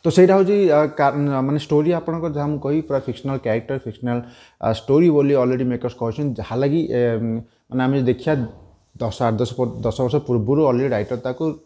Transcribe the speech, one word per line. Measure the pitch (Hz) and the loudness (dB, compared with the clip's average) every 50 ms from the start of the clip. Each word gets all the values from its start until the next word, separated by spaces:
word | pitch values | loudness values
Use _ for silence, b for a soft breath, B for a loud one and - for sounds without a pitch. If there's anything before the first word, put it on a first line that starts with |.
| - | -2
ତ | 165 | 2
ସେଇଟା | 156 185 180 185 190 | 6 6 6 8 6
ହଉଛି, | 196 190 180 208 202 196 175 | 4 4 4 4 2 4 4
ଆ, | 147 147 151 | 4 4 2
କା-, | 143 - - 143 139 143 | 2 0 2 2 2 2
ମାନେ | 147 143 143 139 131 131 135 147 151 | 2 -2 0 0 0 0 0 -2 -4
ଷ୍ଟୋରୀ | 143 - 156 147 151 165 | -2 0 0 2 2 2
ଆପଣଙ୍କର | 175 165 170 - 160 170 160 170 | -2 -2 -4 -6 -6 -4 -4 -4
ଯାହା | 147 147 143 | -4 -4 -4
ମୁଁ | 147 151 143 | -4 -4 -4
କହିବି | 151 135 147 160 | -2 -2 -2 -2
ପୁରା | 156 156 139 135 | -2 -2 -4 -4
ଫିକ୍ସନାଲ | - - - - - 139 135 | -2 -4 -10 -6 -6 -6 -6
କ୍ୟାରେକ୍ଟର, | 131 - 113 110 113 113 - 139 | -4 -2 -2 -2 -2 -2 -4 -8
ଫିକ୍ସନାଲ, | 131 - 117 104 - 120 123 120 120 120 120 B B B B B B | -6 -6 -10 -12 -6 -4 -4 -4 -4 -6 -8 B B B B B B
ଆ, | - 110 | -2 -2
ଷ୍ଟୋରୀ | 113 107 - - 135 151 175 175 | -2 -2 0 2 2 4 4 4
ବୋଲି | 151 147 139 139 143 | 4 4 4 4 2
ଅଲରେଡି | 131 123 123 127 127 131 | 2 2 2 0 0 0
ମେକର୍ସ | 123 123 120 - 123 - | -2 -2 -2 -4 -8 -6
କହିଛନ୍ତି। | - 120 117 110 147 147 143 120 | -4 -6 -6 -4 -4 -4 -4 -4
ଯାହା | 110 - - 113 | -6 -8 -6 -4
ଲାଗି, | 123 139 143 147 165 156 - | -2 0 0 0 0 -2 -2
ଏ, | - 123 120 120 117 110 117 113 113 113 | 0 0 0 0 0 -2 -2 -4 -4 -6
ମାନେ | 113 _ _ _ _ _ 123 127 131 | -8 _ _ _ _ _ -4 -2 0
ଆମେ | 127 139 139 | 0 0 2
ଦେଖିବା | 127 123 123 - - 160 156 139 120 110 - - - - _ _ _ _ _ | 2 0 0 0 0 -2 -2 -2 -2 -6 -10 -18 -20 -20 _ _ _ _ _
ଦଶ, | - 120 110 - - | -8 -6 -6 -4 0
ଆଠ, | 127 113 110 | 0 0 2
ଦଶ | 104 123 - 120 | 0 -2 -2 -2
ପ-, | - 127 117 - 113 | -4 -4 -4 -4 -4
ଦଶ | 107 117 - - | -4 -4 -2 -2
ବର୍ଷ | 135 123 127 | -2 0 0
ପୂର୍ବରୁ | 147 147 - 123 117 104 110 143 147 156 | -2 -2 0 -2 -2 0 0 2 2 4
ଅଲରେଡି | 139 120 120 135 139 | 2 2 2 0 0
ରାଇଟର | 120 104 104 - 127 | 0 -2 -2 -4 -6
ତାକୁ | 113 120 131 127 - 160 160 151 156 _ | -6 -6 -8 -6 -4 -4 -6 -6 -8 _